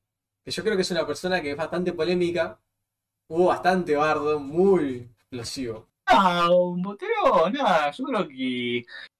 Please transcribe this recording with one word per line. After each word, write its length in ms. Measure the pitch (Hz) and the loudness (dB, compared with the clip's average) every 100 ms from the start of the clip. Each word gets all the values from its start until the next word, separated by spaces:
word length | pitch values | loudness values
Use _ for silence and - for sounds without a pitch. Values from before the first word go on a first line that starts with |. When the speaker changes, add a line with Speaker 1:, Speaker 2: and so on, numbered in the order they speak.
| _ _ _ _ - | _ _ _ _ -12
Speaker 1:
Que 80 | |
yo 100 | 123 | -6
creo 140 | 180 202 | -2 -2
que 60 | |
es 80 | 185 | 0
una 120 | 175 156 | -2 -2
persona 360 | 143 185 180 | -4 -2 -2
que 80 | 147 | -2
es 60 | 147 | -6
bastante 360 | 156 175 180 | -4 -2 -2
polémica. 680 | 170 156 180 175 170 165 - _ _ _ _ _ _ - | -2 0 2 0 0 -4 -8 _ _ _ _ _ _ -4
Hubo 180 | 160 180 | 2 2
bastante 500 | 175 175 185 170 143 | 4 2 2 2 2
bardo, 420 | 151 151 147 151 | 2 2 0 -2
muy 720 | 139 156 196 185 143 123 120 _ | -2 2 4 4 2 -4 -12 _
explosivo. 720 | _ 123 113 - 123 107 - _ - | _ -12 -10 -8 -8 -10 -16 _ 2
Speaker 2:
Ah, 420 | 339 190 175 175 | 4 4 4 4
un 280 | 180 180 180 | 4 2 -2
Botero, 680 | 185 202 392 453 403 185 - | -6 -8 -4 0 2 2 2
nada, 400 | 269 247 170 147 | 0 0 2 0
yo 140 | - 277 | -4 -6
creo 240 | 233 165 | -4 -6
que, 560 | 131 131 123 120 120 120 - - _ | -6 -6 -4 -4 -6 -8 -16 -20 _